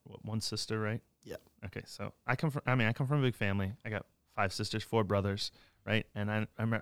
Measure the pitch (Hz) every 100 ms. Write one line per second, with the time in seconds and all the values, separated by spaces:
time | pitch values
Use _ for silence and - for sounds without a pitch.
0 | - - 104 110 - 107 - 110 107 117
1 | - _ - - - _ 98 - - -
2 | 104 - - 123 160 139 - 127 113 117
3 | 131 147 127 - 101 98 95 113 110 104
4 | - _ _ - 98 - 107 110 - 113
5 | 95 101 98 98 - - - _ 101 110
6 | - 104 104 107 107 - 113 113